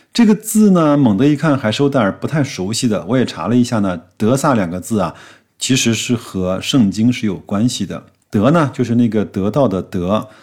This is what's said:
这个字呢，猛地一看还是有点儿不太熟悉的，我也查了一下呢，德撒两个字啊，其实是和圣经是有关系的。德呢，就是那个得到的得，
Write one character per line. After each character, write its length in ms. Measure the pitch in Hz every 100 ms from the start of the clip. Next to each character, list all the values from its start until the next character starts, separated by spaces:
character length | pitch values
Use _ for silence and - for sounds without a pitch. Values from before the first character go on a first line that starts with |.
| _
这 140 | -
个 100 | 214
字 360 | 208 - 214 214
呢， 260 | 175 151 143
猛 220 | 127 98
地 100 | 143
一 80 | 143
看 200 | 160 135
还 140 | 107
是 120 | 107
有 60 | 143
点 140 | 135
儿 80 | 98 -
不 80 | -
太 160 | 156
熟 300 | 131 - 92
悉 160 | 220 123
的， 160 | 95 82
我 100 | 127
也 100 | 117
查 200 | 82 82
了 80 |
一 80 | 123
下 160 | 120 110
呢， 200 | 98 85 - -
德 180 | 107
撒 200 | 135 151
两 140 | 135 180
个 120 | 90
字 180 | - 208
啊， 160 | 180 - - - _ _
其 180 | - 131
实 180 | 120
是 220 | 110 - 120
和 420 | - 95 90 92
圣 280 | - 143 101
经 220 | 95 117
是 140 | 120 107
有 100 | 85
关 320 | - 101 120
系 160 | -
的。 180 | 87 87 - _ _
德 200 | 107 117
呢， 180 | 170 139
就 100 | -
是 120 | 117
那 120 | 120 120
个 160 | 107
得 280 | 92 101 98
到 180 | 139 120
的 140 | 92
得， 440 | - 92 90 107 - -